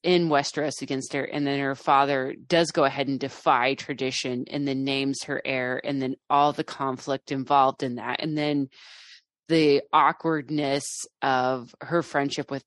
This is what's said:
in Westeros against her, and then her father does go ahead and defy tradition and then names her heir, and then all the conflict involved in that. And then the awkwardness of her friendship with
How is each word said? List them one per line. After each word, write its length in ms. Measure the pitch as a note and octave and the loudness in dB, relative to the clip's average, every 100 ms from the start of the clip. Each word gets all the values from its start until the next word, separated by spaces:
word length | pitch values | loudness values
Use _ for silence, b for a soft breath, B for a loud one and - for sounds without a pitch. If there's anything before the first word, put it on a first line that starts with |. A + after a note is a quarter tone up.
in 260 | F3 F3+ E3+ | 2 2 4
Westeros 540 | C#3+ C#3 D3+ D3 - | 2 0 -2 -4 -4
against 300 | C#3 C3+ B2+ | -6 -6 -4
her, 100 | C#3+ | -6
and 240 | - D3 C#3 | -4 -4 -2
then 120 | C#3 | -2
her 140 | C#3 | -4
father 600 | C3+ - C#3 C#3 C3+ C3 - - | -4 2 4 4 0 -2 -8 0
does 240 | F3 E3 | 0 2
go 140 | E3+ | 2
ahead 240 | C#3 C#3 C#3 | 2 2 -2
and 120 | C3 | -2
defy 540 | C3+ - D#3+ B2 C3 | -6 -2 2 2 2
tradition 720 | C3+ - C3 C3 - C3 B2 B2+ | -2 -6 -6 -4 -4 -4 -6 -6
and 160 | C#3+ C#3+ | -4 -2
then 160 | C3+ | -2
names 400 | C#3 C3+ C#3 C3+ | -2 -2 -2 -4
her 180 | - C3+ | -6 -6
heir, 380 | C3+ C3 B2+ B2+ | -4 -4 -2 -4
and 160 | - C#3 | -4 -4
then 160 | C3 C3+ - | -4 -4 0
all 240 | C#3+ D3 | 4 4
the 100 | C#3+ | 2
conflict 680 | - - C3+ C3 - C3+ - | -6 -4 -4 -4 -4 -6 -4
involved 500 | C3+ B2 C#3+ C3+ C3+ | -6 2 4 4 2
in 140 | C3+ A#2+ | -4 -6
that. 260 | A#2 - | -6 -4
And 160 | D#3+ D3+ | -4 -2
then 320 | D3 D3 C3+ B B B B B B _ - | 0 0 -2 B B B B B B _ 0
the 340 | D#3+ D3+ C#3 - | 4 6 4 4
awkwardness 920 | D3+ C#3+ E3+ E3 D#3 B2+ D3+ C#3 C#3+ - - - - | 4 4 2 -2 -2 -2 -4 -2 -2 -4 -12 -14 -4
of 500 | C#3 B2+ B2+ C3 A#2 - | 0 2 0 -2 -8 -16
her 220 | - E3+ | -4 -2
friendship 480 | - D3 C#3+ D3 C3+ | 0 -2 -2 -4 -8
with 120 | C#3 | -8